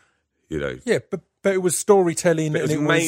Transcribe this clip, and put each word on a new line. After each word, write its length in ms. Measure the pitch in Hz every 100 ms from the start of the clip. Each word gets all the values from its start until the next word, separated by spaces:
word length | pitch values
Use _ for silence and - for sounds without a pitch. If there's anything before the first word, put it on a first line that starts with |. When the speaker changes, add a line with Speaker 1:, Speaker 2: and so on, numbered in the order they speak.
| _ _ _ _ _
Speaker 1:
you 100 | 76
know. 180 | 69 64 240
Speaker 2:
Yeah, 140 | 160 -
but, 120 | 185 - _
but 120 | 196
it 40 | 190
was 160 | 180 -
storytelling 760 | - 196 175 151 180 160 156
Speaker 1:
But 60 | 156
it 20 |
was 80 | 156
Speaker 2:
and 80 | 151
it 80 | 147
was, 0 | 165